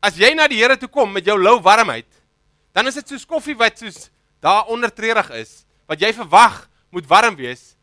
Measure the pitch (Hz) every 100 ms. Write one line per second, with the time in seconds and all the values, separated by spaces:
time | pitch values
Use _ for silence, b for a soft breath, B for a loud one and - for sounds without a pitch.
0 | 202 160 214 320 302 240 233 262 254 285
1 | 220 196 185 208 190 240 180 214 226 117
2 | - _ _ _ _ _ _ 180 233 269
3 | - 277 - 320 277 247 226 - 220 -
4 | - _ _ _ 151 202 208 226 240 -
5 | 220 226 190 113 139 - _ _ _ -
6 | 196 226 196 170 226 - - _ _ 180
7 | 147 180 226 175 127 123 _ _